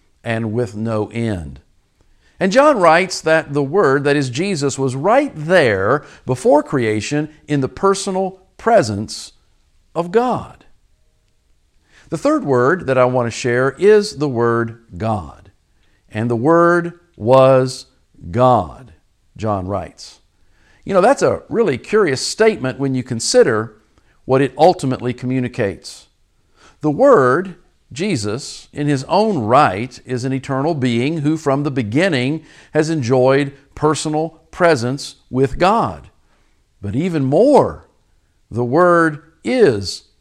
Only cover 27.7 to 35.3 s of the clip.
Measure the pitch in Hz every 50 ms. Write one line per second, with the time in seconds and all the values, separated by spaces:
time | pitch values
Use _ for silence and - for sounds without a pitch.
27.7 | _ _ _ _ - 117 175 214 185 120 101 104 104 127 - - - - - -
28.7 | - - 147 147 147 131 139 - 160 185 214 220 202 151 110 104 117 139 151 120
29.7 | 92 98 117 131 - - - - 127 123 117 135 131 135 131 - 139 131 139 160
30.7 | 170 147 123 127 117 117 123 143 165 165 139 151 156 156 - 143 135 143 147 151
31.7 | 135 139 120 101 107 139 180 196 165 127 123 131 151 160 - - - - - _
32.7 | - 151 151 151 165 156 127 113 131 131 127 131 135 139 147 139 143 - _ _
33.7 | _ - - 151 156 147 - 156 151 151 160 165 - _ _ _ - - 180 170
34.7 | 160 123 113 123 135 143 - - - _ _ _